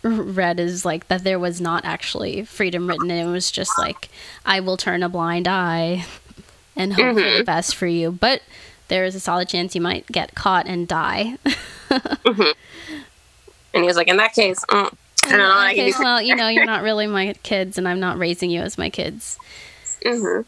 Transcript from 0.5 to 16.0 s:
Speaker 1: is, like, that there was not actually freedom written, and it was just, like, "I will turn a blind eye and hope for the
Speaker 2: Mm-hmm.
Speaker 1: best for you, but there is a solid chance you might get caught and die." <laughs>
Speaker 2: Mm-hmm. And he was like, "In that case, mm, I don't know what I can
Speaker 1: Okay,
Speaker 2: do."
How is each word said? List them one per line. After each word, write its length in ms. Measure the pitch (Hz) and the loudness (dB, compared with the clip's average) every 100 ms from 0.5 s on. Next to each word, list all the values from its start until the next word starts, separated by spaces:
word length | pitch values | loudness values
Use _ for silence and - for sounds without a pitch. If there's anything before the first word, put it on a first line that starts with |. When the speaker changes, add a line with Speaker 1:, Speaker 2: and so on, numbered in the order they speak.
| 175 | 2
Speaker 1:
is, 240 | 175 180 | -2 -2
like, 240 | 180 165 - | -2 -4 -2
that 160 | 185 | 0
there 140 | 190 185 | 0 0
was 220 | 175 170 | -2 -2
not 240 | 175 170 | -2 -2
actually 600 | 165 165 - - 214 202 | -2 -6 -6 -6 -4 -6
freedom 420 | 220 - 190 175 180 | -8 -4 -2 0 -2
written, 220 | 165 170 | -2 -2
and 180 | 170 170 | -2 -2
it 20 | |
was 180 | 180 180 | -2 -2
just, 260 | - 185 - | -4 -2 -2
like, 300 | - - - - - - - | -2 -6 -14 -18 -20 -8 0
"I 140 | 190 | 0
will 160 | 185 185 | 0 -2
turn 240 | - 175 | 0 0
a 60 | 180 | -2
blind 380 | 180 165 175 175 | -2 -2 0 0
eye 600 | 190 175 165 165 180 170 - - - - - _ | 0 0 0 0 -2 -6 -16 -20 -20 -20 -20 _
and 200 | - 190 | -4 -2
hope 200 | 190 247 220 | 2 4 4
for 40 | |
the 0 | |
Speaker 2:
Mm-hmm. 240 | 151 107 | 4 2
Speaker 1:
best 300 | - 165 - | 2 0 -2
for 120 | - 180 | -2 0
you, 240 | 170 165 | 0 0
but 280 | 180 233 269 - - - - - | 0 0 0 -4 -20 -20 -20 -4
there 160 | 185 | -2
is 100 | 185 | -2
a 60 | 185 | -4
solid 280 | 185 175 180 | -2 -2 -2
chance 260 | 175 175 | -4 -4
you 60 | 175 | -2
might 240 | 170 185 - | -2 -2 -4
get 280 | 185 - | -6 -6
caught 320 | - 202 180 - | -2 2 2 0
and 220 | 180 170 | -4 -2
die." 480 | 160 160 185 220 262 | -2 0 -2 -4 -2
<laughs> 40 | 277 - - - - | -4 -4 -8 -18 0
Speaker 2:
Mm-hmm. 600 | 262 - - - 208 170 151 - 339 320 302 269 _ _ _ - _ _ | 0 0 0 0 2 2 0 -10 -20 -14 -14 -16 _ _ _ -20 _ _
And 80 | 175 | 2
he 20 | 175 | 2
was 100 | 175 | 2
like, 120 | 170 | 4
"In 80 | 190 | 4
that 160 | 220 | 4
case, 320 | - 202 185 - | 2 2 0 0
mm, 220 | 208 190 - _ - | 2 2 -6 _ 0
I 40 | 285 | 4
don't 100 | 208 | 6
know 100 | 190 | 6
what 80 | 196 | 6
I 160 | 196 | 4
can 100 | 196 196 | 2 0
Speaker 1:
Okay, 40 | |
Speaker 2:
do." 100 | 190 | 2